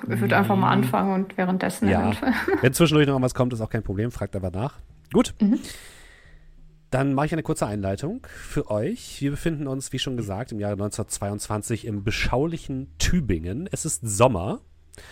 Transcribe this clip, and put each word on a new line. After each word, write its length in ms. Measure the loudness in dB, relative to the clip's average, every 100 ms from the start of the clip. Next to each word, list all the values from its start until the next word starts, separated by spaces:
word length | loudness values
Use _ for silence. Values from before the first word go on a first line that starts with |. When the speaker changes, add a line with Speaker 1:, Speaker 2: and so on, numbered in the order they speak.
| -2
Speaker 1:
ich 100 | 0
würde 160 | 4 4
einfach 180 | 4 4
mal 200 | 4 4
Speaker 2:
Mhm. 80 |
Speaker 1:
anfangen 300 | 4 2 2
und 240 | 0 -2 -2
währenddessen 500 | 0 2 0 2 2
Speaker 3:
Ja. 120 | 4
Speaker 1:
eventuell. 320 | 2 0 0 0 0
<laughs> 140 | 2
Speaker 3:
Wenn 120 | 4
zwischendurch 340 | 4 4 6 4
noch 140 | 4
was 120 | 2 2
kommt, 160 | 0
ist 80 | 0
auch 80 | -4
kein 140 | -4
Problem, 280 | -4 -2 -2
fragt 240 | -4 -6 -4
aber 160 | -4
nach. 240 | -4 -6 -8 -20 -20 0
Gut. 200 | 2 2 2
Speaker 1:
Mhm. 180 | 2 2 -2 -16 -18 -20 -20 -20 -20 -20 -20 -20 -20 -20 -4
Speaker 3:
Dann 240 | 0 2
mache 140 | 2 0
ich 60 |
eine 100 | -2
kurze 240 | -2 -2 -2
Einleitung 580 | -2 -2 -2 -4 -8 -12
für 420 | -16 -6 -4 -2
euch. 500 | 0 -2 -4 -10 -4
Wir 100 | -4
befinden 360 | -2 -2 -2 -4
uns, 260 | -6 -6
wie 60 | -4
schon 180 | -4 -4
gesagt, 340 | -4 -4 -6
im 80 | -4
Jahre 160 | -2 -2
neunzehnhundertzweiundzwanzig 1080 | -2 -4 -6 -4 -4 -4 -4 -4 -2 -4 -4
im 180 | -4
beschaulichen 840 | -2 -2 0 2 0 -4 -8 -8 -8 0
Tübingen. 720 | 2 2 2 -2 -2 -6 -6
Es 140 | -6 -4
ist 160 | -6 -2
Sommer, 540 | 4 4 4 -2 -6 -10 -20 -20 -20 -20